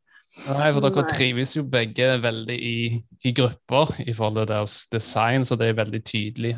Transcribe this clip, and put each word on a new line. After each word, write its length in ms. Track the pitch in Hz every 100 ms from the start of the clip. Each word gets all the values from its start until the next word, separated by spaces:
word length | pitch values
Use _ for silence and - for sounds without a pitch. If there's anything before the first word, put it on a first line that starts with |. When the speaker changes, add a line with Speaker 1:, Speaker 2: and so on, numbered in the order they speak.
| _ _ _ - 139
Speaker 1:
Nei, 240 | 139 151
for 80 | 143
dere 220 | 139 135
Speaker 2:
Nei. 60 | 135
Speaker 1:
trives 440 | - 131 120 135 156
jo 80 |
begge 440 | 135 131 113 113 127 127
veldig 340 | 117 113 113 120
i, 460 | 117 117 117 117 - - 127
i 60 |
grupper 580 | 120 123 - - 127 151 - 127
i 60 |
forhold 220 | 110 107 110
til 100 | 110
deres 400 | 107 104 - -
design, 540 | 117 - 107 113 131 123
så 120 | 120
det 100 | 113
er 40 | 110
veldig 200 | 107 110
tydelig 500 | - 110 104 113 117